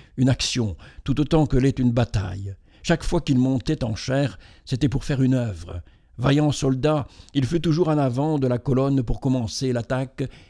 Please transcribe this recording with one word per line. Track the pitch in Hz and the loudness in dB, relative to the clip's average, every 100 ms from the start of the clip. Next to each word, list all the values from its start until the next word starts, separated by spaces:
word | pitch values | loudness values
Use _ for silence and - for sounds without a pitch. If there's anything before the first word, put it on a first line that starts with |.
| - - | -12 0
une | 131 | 2
action, | 135 - 127 110 82 - - | 2 -2 -2 -4 -6 -16 -12
tout | - 127 | -4 0
autant | 147 160 147 | 2 4 4
que | 123 | 4
l'est | 135 131 | 2 2
une | 123 | 2
bataille. | 120 113 107 98 95 98 98 _ _ | 2 0 -2 -4 -6 -10 -12 _ _
Chaque | - 165 | -2 0
fois | - 175 | 0 -2
qu'il | - 131 | 2 2
montait | 131 131 - 151 | 2 0 -2 -4
en | 117 | -4
chair, | - - 135 143 - - - | -6 -2 -2 -2 -4 -20 -18
c'était | - 127 139 | -6 -2 0
pour | 127 | 0
faire | - 131 | -2 0
une | 131 | 2
œuvre. | 131 113 85 85 85 - _ _ - | 2 -2 -8 -10 -12 -12 _ _ -2
Vaillant | 131 143 151 | 2 2 2
soldat, | - 135 131 151 151 139 - - | 0 0 0 0 0 -2 -12 -6
il | 139 123 | -2 0
fut | 170 | 0
toujours | 165 156 160 | 0 2 2
en | 151 | 2
avant | 135 123 156 151 | 2 0 0 0
de | 131 | 0
la | 123 | 0
colonne | - 131 139 135 | 0 2 2 2
pour | 120 135 | 0 -2
commencer | 139 131 113 - 131 | 0 0 -2 -4 -2
l'attaque | 123 113 131 135 - 135 - | -2 -2 -4 -4 -6 -8 -8